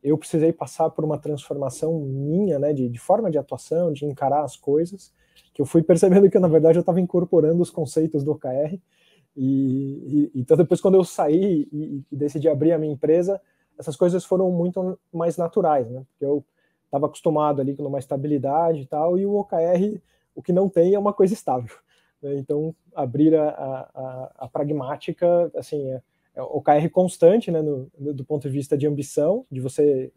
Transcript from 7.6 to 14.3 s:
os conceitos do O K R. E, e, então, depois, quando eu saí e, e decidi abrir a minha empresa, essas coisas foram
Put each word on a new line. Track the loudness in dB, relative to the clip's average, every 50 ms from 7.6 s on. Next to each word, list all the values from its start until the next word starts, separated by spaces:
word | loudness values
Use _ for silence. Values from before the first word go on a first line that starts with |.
os | 0 -2
conceitos | -4 -6 -6 -4 -2 -2 0 0 0 -2
do | -2 -2
O | -4 -4
K | -6 -6
R. | -4 -4 -4 -4 -6 -10 _ _ _ _ _ _ _ _ _ _ _
E, | -4 -2 -2 0 0 0 -2 -2 -4 -6 -6 -10 -12 -6 -2 0 0 0 0 -2
e, | -2
então, | 2 4 4
depois, | 4 4 4 2 2
quando | 4 6 6
eu | 6 4
saí | 2 0 -2 0 2 2 2 2 2 0 0 -2 -4
e, | -6 -10 -8 -8 -10 -12 -12 -10
e | -8
decidi | -6 -4 -4 -4 0 0 0
abrir | 2 2 2 2
a | 2 0
minha | -2 -4
empresa, | -6 -2 0 2 2 2 2 0 -4 -6 _ _ _ _ _ _ _ -14
essas | -12 -10 -2
coisas | 0 0 0 0 0 -2
foram | -2